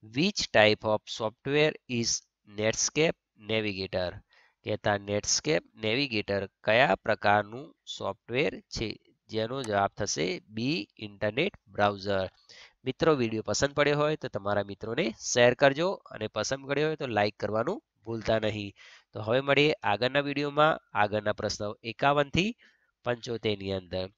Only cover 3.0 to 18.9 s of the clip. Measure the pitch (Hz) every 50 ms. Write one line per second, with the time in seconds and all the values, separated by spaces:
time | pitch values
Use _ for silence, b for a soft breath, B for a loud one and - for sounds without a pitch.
3 | 156 - - _ _ _ _ _ 107 104 110 110 107 107 98 95 95 92 - 95
4 | 90 87 85 101 _ b b b b b b b _ 110 107 104 - 110 101 101
5 | 101 101 101 104 - - - - - 147 156 170 - - _ 110 110 107 110 127
6 | 143 135 117 107 98 - 101 98 98 - _ _ _ - 110 117 135 165 - -
7 | _ 117 107 - - 104 101 104 101 101 110 127 147 175 - _ _ - - -
8 | 110 98 98 _ _ - 117 127 156 185 - 226 _ _ - - 120 107 - -
9 | _ _ _ _ _ _ 107 110 110 110 127 139 131 110 104 101 101 98 _ -
10 | 107 98 - 143 156 180 - 85 _ _ 107 110 117 131 156 185 - _ _ -
11 | 110 104 101 98 107 107 107 123 165 208 - - _ _ 98 104 104 104 101 98
12 | 92 101 98 95 95 90 B B B B B B B B B B _ 131 127 _
13 | 165 160 156 135 120 113 110 110 107 - 104 - 143 139 143 143 147 143 147 147
14 | 147 151 156 - - 127 - 101 98 101 104 101 101 101 101 _ - 107 117 127
15 | 185 226 107 - - - - 123 120 123 123 - 143 139 139 139 165 190 202 -
16 | _ - 113 113 107 104 _ 110 104 - 135 139 135 135 143 139 151 156 156 -
17 | 147 127 110 104 104 107 - _ - 101 104 110 117 147 202 320 _ _ _ _
18 | _ 113 113 113 104 110 110 110 107 107 104 107 101 101 B B B B